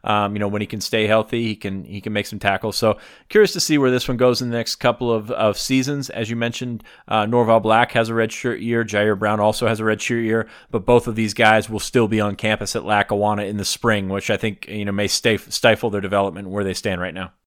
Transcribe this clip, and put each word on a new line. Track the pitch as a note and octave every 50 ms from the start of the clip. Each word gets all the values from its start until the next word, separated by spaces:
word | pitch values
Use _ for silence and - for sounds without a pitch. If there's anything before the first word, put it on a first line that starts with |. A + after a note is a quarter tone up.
| -
um, | - G#2+ G#2 G#2 G2+ G2+
you | G#2
know, | G#2 G2+
when | G2+ G#2
he | G#2+ -
can | - G#2+
stay | - - - A2+ G#2+ G#2
healthy, | G#2+ A2 G#2+ - - A#2 A#2
he | A2+ G#2+
can, | - - G2+ G2 F#2+ F2+
he | - F#2+ G#2
can | - A2 G#2+
make | G#2 G2+ -
some | - G2+
tackles. | - G2+ G2 F#2+ - A2 G2 -
So | - A2 G#2 - - - - - _ -
curious | - G#3+ G#3+ F#3 -
to | F3+
see | - - D#3 D3
where | C#3 B2+
this | B2+ B2 - -
one | B2+ A#2
goes | B2+ B2 A#2+ A2+
in | B2+ A#2+
the | A#2
next | A#2 A2+ - -
couple | - - B2 A#2 - B2+ A#2+
of, | A#2 A2 G#2 G#2+
of | A#2+ - A2+ G#2+ G2+ -
seasons. | - - C3+ C3 B2+ C3+ D3 C#3+ C3+ -
As | - - A#2 G#2+
you | A#2 A#2
mentioned, | A#2 A#2 A2+ - C3 B2 A#2+ A2 - - - - _ -
uh, | G#2 A2 G#2
Norval | G#2+ A#2+ A#2+ A#2+ A2 A2+ A2+
Black | G2+ A2 A2 A2+ A#2+ -
has | - A#2 A2+ A2
a | A2+
redshirt | A2+ A2+ A2 - - - B2 A#2+ -
year. | G#2 A#2 A#2 A#2 A#2
Jair | G#2 G#2 G#2 G#2 G#2+ G#2+ F#2+
Brown | G#2+ G#2 G#2 G#2+
also | G#2 G#2+ G#2+ - B2 A2
has | A2+ G#2+
a | A2
redshirt | A2 G#2+ G2+ - - A#2+ A#2 A#2
year, | A2 A2 A2+ A2 - - - - _
but | - A2+ F#2+
both | - B2 A#2+ - -
of | A2+
these | A2 A2+ G#2 G2
guys | - A#2 A2 A2 A2 G#2 -
will | A2 G#2
still | - - - B2+ A#2 G#2
be | A2+ G#2+
on | G#2 G#2 G2+
campus | - - G#2+ G#2+ G#2 G#2 G2 -
at | A2+ -
Lackawanna | F#2+ G#2+ G#2 G2+ - G#2+ G2+ G#2 G#2 G#2 G2+ G#2
in | G2 G#2 G#2
the | G2
spring, | - - - - A#2+ G#2+ G#2 G2 F#2+
which | F#2+ G2+ - -
I | G#2+ G2
think, | - A2 G2+ - - -
you | - G#2+ G#2
know, | G2+ G2
may | G2 G#2 F#2+
stay, | - - - A#2+ A2
stifle | G2 - - - - - A#2+ A2 - - A2+
their | G2+ G2+
development | G2 F#2+ G2+ G2+ G2 G2 E2 F#2 G2+ F#2+
where | F#2+ G#2 G2+
they | F#2+ F#2
stand | - - G#2+ F#2+ F2
right | F2+ F#2 D#2+
now. | F#2 F#2 F2 - _ _